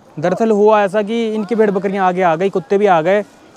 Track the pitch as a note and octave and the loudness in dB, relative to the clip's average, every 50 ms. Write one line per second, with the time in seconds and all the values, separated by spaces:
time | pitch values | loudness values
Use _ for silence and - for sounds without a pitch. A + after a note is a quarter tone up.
0 | _ _ - D#3 C#3+ - F#3 - A#3 A3 G#3+ G3+ G#3 G#3+ G#3+ G#3 G3+ F#3+ F3 G#3+ | _ _ -10 -6 -4 -4 -2 0 0 0 2 4 4 4 4 4 2 0 -2 -2
1 | G#3 G3 A3+ A#3 A#3 A3 G#3+ A3 G#3 - A#3 G#3 A3 G#3 F#3 G3 F3+ G3+ F#3+ G3+ | -4 -2 -4 -4 -4 -4 -4 -4 -4 -4 0 0 0 0 0 -2 -4 -4 -2 0
2 | F#3+ F#3 F3+ F3+ F#3 E3+ D#3+ D#3+ G3 G3 - F#3+ - - G3+ G3 G#3 G3+ F3+ D#3+ | 0 0 0 0 0 0 0 0 -2 -2 -4 -4 -4 -2 -2 0 2 2 2 2
3 | D#3 F3+ G3 G#3 G3 - - - - - - | 2 2 0 0 -2 -4 -12 -20 -20 -20 -14